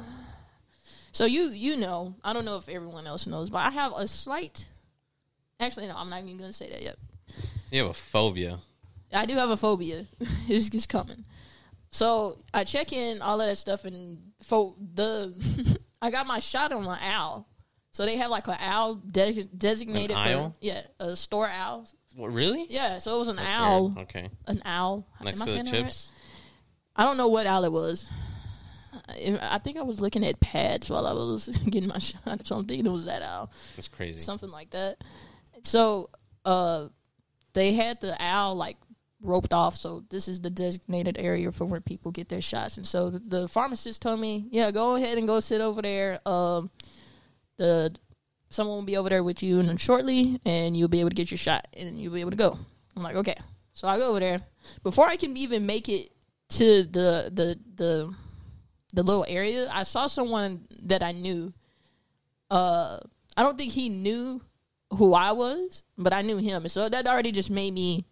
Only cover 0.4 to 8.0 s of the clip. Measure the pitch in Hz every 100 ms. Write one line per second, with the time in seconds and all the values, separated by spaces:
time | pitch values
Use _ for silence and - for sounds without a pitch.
0.4 | - _ _ _ - - - - 226 285
1.4 | 330 202 262 294 185 175 180 190 202 233
2.4 | 220 196 - 180 170 160 156 165 185 156
3.4 | 185 - 147 285 269 - 208 - 262 214
4.4 | - - - - _ _ _ _ _ _
5.4 | _ - 247 233 202 170 180 180 190 185
6.4 | 185 - - - - - - - - -
7.4 | - - - 135 98 -